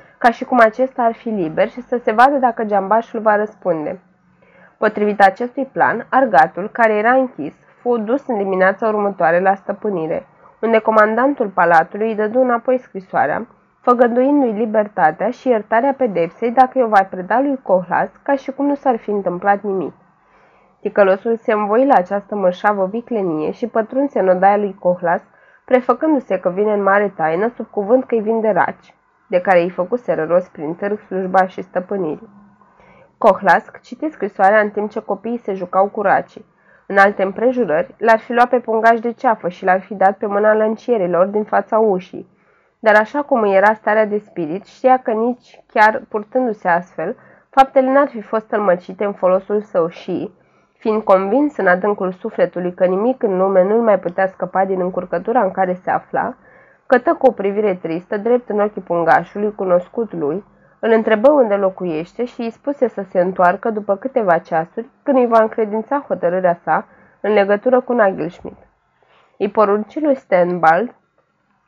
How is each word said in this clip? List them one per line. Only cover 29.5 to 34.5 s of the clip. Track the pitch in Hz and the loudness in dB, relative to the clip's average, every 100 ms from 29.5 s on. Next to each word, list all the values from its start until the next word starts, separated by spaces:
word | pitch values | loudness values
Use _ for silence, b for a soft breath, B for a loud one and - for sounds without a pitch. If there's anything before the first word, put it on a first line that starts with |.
| 180 | 2
îi | 175 | 2
făcuseră | 185 180 247 - 160 | -4 -4 -4 -4 -4
rost | 156 175 180 | 0 0 -2
prin | - 151 | -10 -10
târg | 175 202 208 | -6 -6 -8
slujba | - 185 185 190 185 | -8 -8 -2 0 0
și | 196 | -4
stăpânirii. | 185 185 180 202 160 143 - - - _ b b b b b - 220 | -10 -8 -6 -6 -6 -8 -12 -20 -20 _ b b b b b 0 2
Cohlas | 190 196 190 - - | 2 2 2 0 -20
citi | - - 311 | -20 -10 -10
scrisoarea | - 208 - 190 | -6 -8 0 2